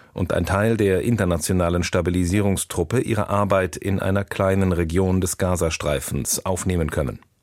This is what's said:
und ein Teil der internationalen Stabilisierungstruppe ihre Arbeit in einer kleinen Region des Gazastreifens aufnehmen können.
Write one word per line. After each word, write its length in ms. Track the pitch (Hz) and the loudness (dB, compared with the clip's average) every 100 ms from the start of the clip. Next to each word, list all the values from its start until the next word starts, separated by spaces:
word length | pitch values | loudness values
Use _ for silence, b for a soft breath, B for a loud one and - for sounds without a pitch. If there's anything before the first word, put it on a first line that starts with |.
| B | B
und 200 | - 90 | -6 -2
ein 120 | - 87 | 0 0
Teil 300 | 98 110 113 | 2 2 2
der 280 | 101 92 | 2 2
internationalen 800 | - 113 92 85 - 92 85 87 | 2 0 2 0 0 0 2 0
Stabilisierungstruppe 1160 | 87 92 87 90 87 101 101 92 - - 85 120 | 0 0 0 0 2 2 2 0 -2 -4 -2 0
ihre 300 | - 107 101 | 0 -2 0
Arbeit 480 | 101 101 98 92 - | 0 2 2 0 -4
in 220 | 98 95 | -2 0
einer 260 | 95 98 98 | 0 0 -2
kleinen 480 | - 98 95 95 | 0 2 2 2
Region 480 | 85 82 85 95 92 | 2 0 2 2 2
des 160 | 90 - | 0 -2
Gazastreifens 1080 | 92 87 85 - 76 71 - 69 - - 92 | -2 0 0 -2 -2 -2 -2 -4 -4 -4 -4
aufnehmen 460 | 92 95 90 78 | -4 -2 0 0
können. 280 | - 69 50 _ _ | -2 -4 -6 _ _